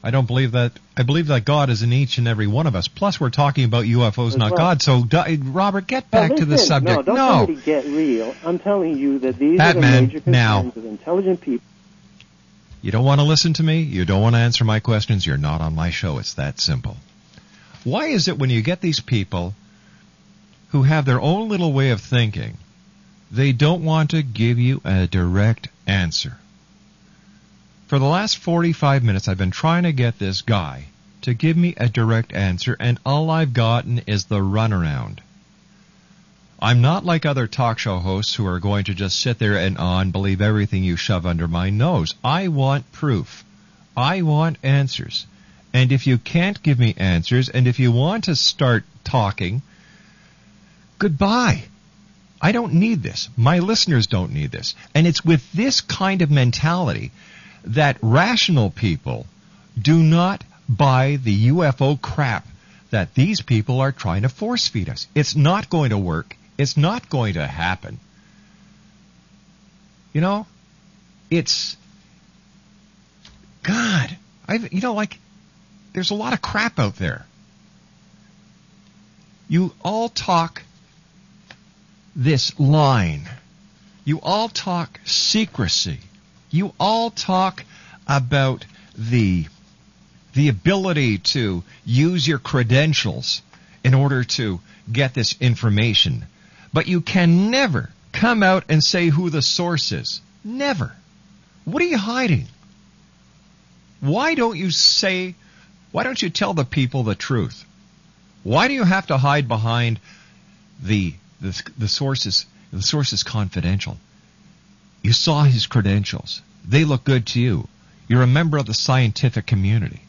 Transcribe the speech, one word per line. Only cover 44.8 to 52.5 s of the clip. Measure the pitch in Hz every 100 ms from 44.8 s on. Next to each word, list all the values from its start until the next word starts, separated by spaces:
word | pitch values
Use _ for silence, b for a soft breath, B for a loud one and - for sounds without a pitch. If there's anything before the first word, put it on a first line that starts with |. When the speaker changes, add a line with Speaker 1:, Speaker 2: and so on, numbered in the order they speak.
| 135 - - - - b b b b
Speaker 1:
And | 127 127
if | 135 139
you | 120
can't | - 165 185 208
give | 156 127
me | 113 -
answers, | 92 87 82 123 127
and | 127 123
if | 120
you | 123
want | 117 151 220
to | 190
start | 143 - - 131 113 - -
talking, | - 127 101 - 90 117 - b b b b b b b b b b b b _
goodbye. | 190 143 196 240 233 - - - _ _ _ _ _ _
I | 175